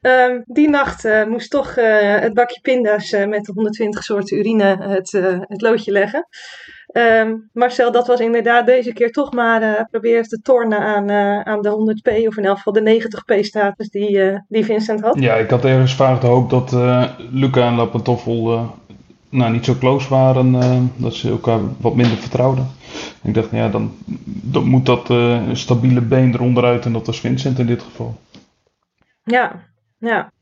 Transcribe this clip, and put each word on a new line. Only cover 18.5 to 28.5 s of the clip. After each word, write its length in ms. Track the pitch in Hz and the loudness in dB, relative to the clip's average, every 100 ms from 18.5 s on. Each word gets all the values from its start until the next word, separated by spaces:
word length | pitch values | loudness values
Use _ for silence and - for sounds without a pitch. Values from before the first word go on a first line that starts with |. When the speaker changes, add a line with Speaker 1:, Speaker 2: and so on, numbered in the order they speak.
Speaker 2:
eh, 160 | 117 120 - _ - _ _ _ | -2 -4 -12 _ -20 _ _ _
nou, 220 | 135 117 | 0 0
niet 140 | 117 131 | 0 0
zo 100 | 120 | 0
close 300 | 131 135 135 | 2 0 0
waren, 460 | 135 131 131 127 127 | 2 4 4 2 2
eh, 220 | 123 127 127 127 | 2 2 0 -2
dat 180 | 113 | -6
ze 160 | - 120 | -4 -4
elkaar 300 | 113 - 113 98 - | -2 -2 -2 -2 -4
wat 160 | 117 113 | -2 2
minder 220 | 120 107 | 0 0
vertrouwden. 500 | - 127 131 131 131 - - - - - | -4 -2 0 0 -4 -10 -18 -14 -14 -10
Ik 100 | - | -4
dacht: 180 | 107 110 | -2 -2
"Ja, 180 | 110 110 | -2 -2
dan, 260 | 107 107 - - - - | -2 -6 -8 -14 -12 -12
dan 380 | - 127 127 123 | -12 -4 -2 2
moet 180 | 127 127 | 2 2
dat, 240 | 123 - | 0 0
eh, 320 | 120 120 120 113 | 0 2 0 -2
stabiele 480 | 123 - 120 127 123 | -6 -2 0 2 2
been 320 | 113 131 127 | 2 2 2
eronderuit", 520 | 120 123 123 120 120 123 | 2 0 2 2 0 -2
en 80 | |
dat 120 | 113 113 | -4 -6
was 140 | 113 | -6
Vincent 400 | 123 131 139 131 | -4 -4 -2 -2
in 60 | 117 | -2
dit 160 | 120 | -4
geval. 360 | - - 117 113 _ - _ | -8 -12 -12 -12 _ -20 _